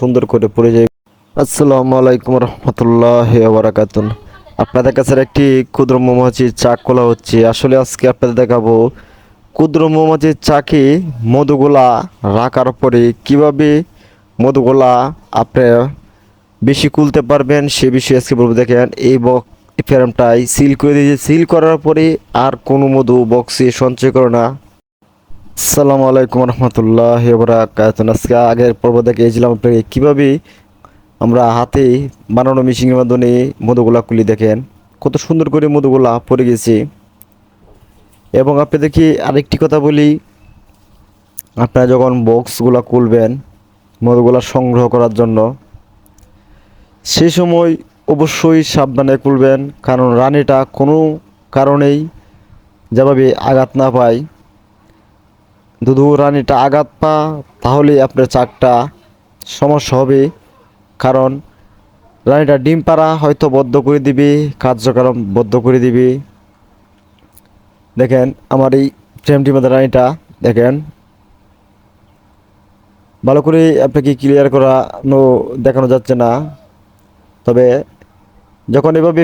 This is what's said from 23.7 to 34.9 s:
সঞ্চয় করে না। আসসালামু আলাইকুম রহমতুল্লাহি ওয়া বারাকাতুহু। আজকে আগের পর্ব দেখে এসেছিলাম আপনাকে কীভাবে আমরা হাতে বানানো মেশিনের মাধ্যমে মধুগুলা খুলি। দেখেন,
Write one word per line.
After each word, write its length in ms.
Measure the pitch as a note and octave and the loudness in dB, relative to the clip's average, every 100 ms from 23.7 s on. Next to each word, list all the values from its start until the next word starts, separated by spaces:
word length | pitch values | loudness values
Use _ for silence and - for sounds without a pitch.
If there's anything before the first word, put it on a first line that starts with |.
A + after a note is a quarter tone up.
| - | 0
সঞ্চয় 320 | B2+ B2 C3 C3 | -2 -2 -2 0
করে 140 | B2+ A#2 | 0 0
না। 80 | A#2 C#3 - _ _ _ _ _ _ - - | -2 -6 -16 _ _ _ _ _ _ -20 -18
আসসালামু 500 | - - - C#3 C#3 C3 | -10 -4 0 2 2 2
আলাইকুম 300 | C3 B2+ B2 B2+ | 2 0 0 -2
রহমতুল্লাহি 800 | A#2 B2+ - A2+ A2+ A#2 A#2+ A#2+ | -2 -2 0 0 2 2 2 2
ওয়া 80 | A#2 | 2
বারাকাতুহু। 720 | A#2 A2+ A2 - A2 - A2 | 2 0 0 0 -2 0 -2
আজকে 200 | A2 - A#2+ A#2+ | -2 -2 0 2
আগের 220 | A#2 B2 A2+ | 2 0 0
পর্ব 160 | A#2+ A#2+ A#2+ | 0 0 0
দেখে 160 | A2 | 0
এসেছিলাম 260 | A#2 A2+ A#2+ A2+ | 0 0 -2 0
আপনাকে 240 | A#2+ A#2 G#2 | 0 0 -2
কীভাবে 360 | - C#3+ C#3+ C#3+ D3 - _ _ _ - _ _ _ | -2 0 2 0 -2 -6 _ _ _ -20 _ _ _
আমরা 220 | A#2 A#2+ A#2+ A#2 | 0 2 2 0
হাতে 280 | B2 C3+ C3 B2 C#3 - - A2+ | -2 0 0 0 -4 -12 -4 -2
বানানো 240 | B2+ C3 B2+ | 0 0 0
মেশিনের 300 | A#2 B2+ B2+ | 0 0 0
মাধ্যমে 300 | B2 B2 B2 B2 C3 - A2 | 0 0 2 0 -2 -4 -2
মধুগুলা 340 | B2 A2+ A#2 A2 | 0 2 0 0
খুলি। 180 | A#2 G#2+ | -2 0
দেখেন, 260 | G#2+ A2 G#2+ C3 _ _ | 0 0 -2 -6 _ _